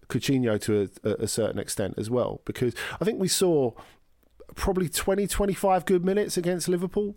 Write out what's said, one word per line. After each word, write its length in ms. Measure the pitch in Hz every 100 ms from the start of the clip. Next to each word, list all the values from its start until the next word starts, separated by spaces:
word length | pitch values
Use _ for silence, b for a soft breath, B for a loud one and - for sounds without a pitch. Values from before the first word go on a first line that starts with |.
| -
Coutinho 520 | 127 - 131 120 104
to 280 | - 104 95 -
a, 40 | 107
a, 40 | -
a 40 | 107
certain 300 | - 107 -
extent 340 | - - 95 -
as 140 | 107
well, 300 | 123 104 104
because 300 | - - 123 B B B
I 40 |
think 160 | 180 240
we 80 | 185
saw 440 | - 185 156 123 B B B _ _ _ - - -
probably 320 | - 185 175
twenty, 380 | - - 196 196
twenty-five 580 | - 202 175 196 185
good 200 | - 185
minutes 320 | 185 202 208 180
against 320 | 175 180 170
Liverpool, 480 | 180 185 208 208